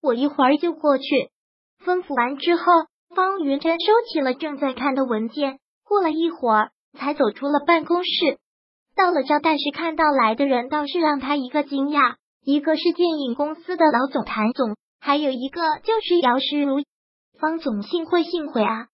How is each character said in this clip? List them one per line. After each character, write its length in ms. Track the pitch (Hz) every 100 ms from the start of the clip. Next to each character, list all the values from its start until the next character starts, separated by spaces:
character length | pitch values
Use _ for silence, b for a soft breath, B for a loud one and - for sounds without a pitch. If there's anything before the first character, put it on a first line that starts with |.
我 100 | 302
一 140 | 233 285
会 180 | 285 254
儿 120 | 294
就 160 | 349
过 260 | 330 302 269
去。” 320 | - 269 - _ _ _ _ _
吩 200 | - 359
咐 120 | 349 269
完 220 | 240 277
之 180 | 339 339
后， 80 | 349 339 311 _ _ 349
方 240 | 370 392
云 200 | 285 277
琛 200 | 330 330
收 120 | 339 440 466
起 80 | 320
了 160 | 262 254
正 220 | 311 277
在 160 | 285
看 200 | 254 277
的 100 | 262 262
文 240 | 214 226
件， 280 | 294 277 269 _ _
过 200 | _ 415
了 80 | 349
一 180 | 311 330
会 240 | 330 240
儿 160 | 214 214 _ _
才 220 | - 269 294
走 160 | 233
出 160 | - 277
了 120 | 294 285
办 200 | 339 302
公 180 | 349
室。 340 | 370 - 311 - _ _ _ _ _ -
到 140 | 370
了 120 | 320
招 160 | 262 294
待 180 | 311 302
室， 140 | 294
看 220 | 294 330 311
到 160 | 311
来 240 | 277 226 226
的 100 | 277
人 240 | 247 247
倒 160 | 302 285
是 140 | 349
让 200 | 311 285
他 160 | 262 294
一 140 | 247
个 140 | 302
惊 260 | 285 277 277
讶， 260 | 294 254 - _ _
一 160 | - 285
个 180 | 285 311
是 140 | 349
电 240 | 339 349 311
影 160 | 262
公 220 | 247 294 311
司 220 | 339 349
的 80 | 320
老 140 | 240 269
总 120 | 269 -
谭 260 | - 214
总， 220 | 254 240 208 _ _
还 180 | - 285
有 140 | 294
一 180 | 262 262
个 120 | 330 320 311
就 100 | - 453
是 180 | - 349
姚 160 | 254 247
诗 240 | 262 294
如。 220 | 285 269 285 _ _ _ _ _
“方 180 | 311 330
总 240 | 311 208
幸 240 | 202 349 320
会 180 | 349
幸 240 | 339 339 302
会 160 | 247
啊。” 240 | 202 220 240